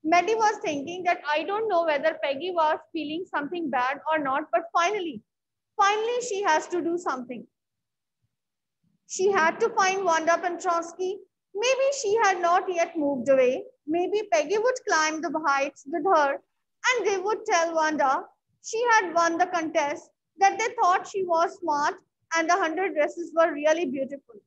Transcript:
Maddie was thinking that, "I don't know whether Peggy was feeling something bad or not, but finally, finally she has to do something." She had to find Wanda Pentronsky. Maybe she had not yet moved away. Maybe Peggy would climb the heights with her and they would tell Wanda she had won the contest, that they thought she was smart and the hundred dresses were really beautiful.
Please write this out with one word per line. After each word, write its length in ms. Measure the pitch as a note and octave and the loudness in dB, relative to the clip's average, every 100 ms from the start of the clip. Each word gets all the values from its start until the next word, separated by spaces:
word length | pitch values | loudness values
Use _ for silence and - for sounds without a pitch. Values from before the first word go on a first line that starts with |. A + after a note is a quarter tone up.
Maddie 320 | D#4 F4 F4+ A4 | 2 0 2 2
was 220 | G#4+ G#4+ | 2 0
thinking 400 | G4+ C#4+ C#4 F4+ | -4 -6 -6 -6
that, 180 | F4+ F4 D4 | -2 -2 -2
"I 140 | D4+ | -2
don't 260 | D#4+ G4+ A4 | -2 -4 0
know 160 | F4 E4 | 0 0
whether 320 | C#4+ D#4 D#4+ | 0 0 -2
Peggy 280 | D4 C4+ F4 | -4 -4 -4
was 280 | F4 D#4 E4+ - | 0 0 0 -4
feeling 340 | E4 D4 D#4+ F#4+ | -8 -6 -8 -6
something 440 | D#4+ C#4+ F4 D#4+ | -6 -4 -6 -4
bad 320 | A#3 B3+ C#4 D4+ | -2 -2 -4 -2
or 60 | D#4 | -2
not, 320 | C#4 C#4 D#4 | 0 -2 0
but 120 | E4+ E4+ | -2 0
finally, 480 | F4+ F4 G#4 E4+ A3 _ _ _ _ _ - | 0 0 0 -6 -10 _ _ _ _ _ 2
finally 420 | G4+ G#4+ A4+ B4 | 2 2 0 -4
she 200 | - G4 | -4 -2
has 240 | G4+ D#4 - | 2 0 0
to 120 | F4 | -4
do 160 | D#4+ F4 | -2 -4
something." 480 | F4 C4 B3 A#3+ - _ _ _ _ _ _ _ _ _ _ _ _ _ _ _ _ | -4 -6 -8 -12 -14 _ _ _ _ _ _ _ _ _ _ _ _ _ _ _ _
She 220 | G4+ F#4+ | -2 2
had 280 | G4 D#4+ E4+ | 4 2 2
to 80 | A4+ | 0
find 340 | A4 F#4+ G4 | 2 2 2
Wanda 300 | F#4 D#4+ D#4+ | 2 2 2
Pentronsky. 840 | E4+ F4 E4+ F#4 E4+ E4 - F#4 G4 - _ _ G4 | 0 0 -4 -2 -2 -2 -6 -6 -6 -12 _ _ -2
Maybe 300 | A#4+ C5 C5+ C#5 | 0 2 2 0
she 120 | G4+ A4 | 0 2
had 180 | G#4 F4+ | 2 2
not 240 | F4 F4+ F#4 | 2 2 0
yet 300 | F4 E4+ E4+ | -2 -2 -2
moved 320 | C#4+ C#4 A3+ | -2 -2 2
away. 340 | C4+ B3+ C4+ - _ - | 4 4 0 -8 _ -4
Maybe 380 | E4 F4+ G#4 G#4+ | -2 0 -2 0
Peggy 240 | D#4+ D4 G#4 | -2 0 0
would 220 | A#4 B4+ - | 0 0 0
climb 360 | E4 D#4 D#4 | 0 0 -2
the 100 | E4 D#4 D#4+ | -4 -2 0
heights 400 | C#4 C#4+ - C#4 | 0 -2 -6 -8
with 140 | E4 | -2
her 380 | F#4+ E4 C#4 C#4+ _ _ _ _ A#4 | 2 4 4 0 _ _ _ _ 0
and 180 | B4 G4 | 2 0
they 100 | G4 | 0
would 280 | F#4+ A4 A4 | -2 -4 0
tell 280 | F4+ E4 | 0 2
Wanda 520 | E4 D#4 D4+ C#4 D4 G4+ _ _ _ | 0 0 0 0 0 -4 _ _ _
she 200 | - A4+ A#4+ | -8 -2 2
had 220 | A4 F#4 | 2 2
won 240 | E4 E4+ E4 | 0 0 2
the 100 | F4+ | 0
contest, 640 | F4+ D#4+ E4 C#4+ D#4+ - _ _ - | 0 -2 -2 -2 -4 -12 _ _ 2
that 200 | G4 G4 | 2 2
they 80 | A4+ A#4+ | -4 2
thought 260 | F#4 F#4+ - | 2 2 0
she 160 | G4+ | -6
was 340 | F4+ E4 F4+ F#4 | 0 2 2 -2
smart 360 | E4+ D4 D4 F#4+ _ _ _ E4 | -4 0 0 -2 _ _ _ -2
and 140 | D#4+ | 2
the 80 | F4+ | 2
hundred 380 | E4 D#4+ F#4+ D4+ | 2 0 -2 0
dresses 360 | D4 - D#4+ | -2 -2 -4
were 200 | D#4 E4 | 2 2
really 320 | D4 D4 D#4+ E4+ | 2 0 0 0
beautiful. 560 | C4+ C4 C#4 _ G#4+ | -4 -6 -10 _ -20